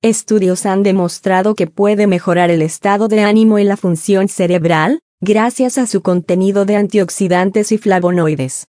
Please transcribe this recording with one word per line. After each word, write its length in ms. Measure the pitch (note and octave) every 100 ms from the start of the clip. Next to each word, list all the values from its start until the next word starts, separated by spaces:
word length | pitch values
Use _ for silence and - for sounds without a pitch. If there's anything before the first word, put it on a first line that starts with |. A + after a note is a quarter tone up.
Estudios 640 | A3+ A3 - G#3+ F#3 F3+ G#3
han 160 | F#3+
demostrado 720 | G3+ F#3+ F3 - - F#3 G3
que 120 | G#3+ E3+
puede 400 | - G3+ G#3 G#3
mejorar 440 | F3+ - F3 F3
el 100 | E3+
estado 480 | D#3 - G3+ G3+ A3
de 140 | G#3+
ánimo 360 | G#3 G#3+ A3 G#3
y 60 |
la 140 | G3+ G3+
función 500 | F#3 E3 - G3 G3
cerebral, 720 | - F3 F3+ E3 D#3+ D#3+ D4+ _ _
gracias 560 | F3+ G#3+ A3+ - B3+ B3+
a 80 | B3
su 160 | G3
contenido 640 | F#3 F3+ E3 F3+ F#3+ G3+ G3
de 100 | G#3
antioxidantes 960 | G3+ G#3 F3+ - F#3+ F3+ F#3+ G3+ G#3
y 60 | G#3+
flavonoides. 880 | A3 F#3 F3 F3+ D#3+ D3+ C3 - -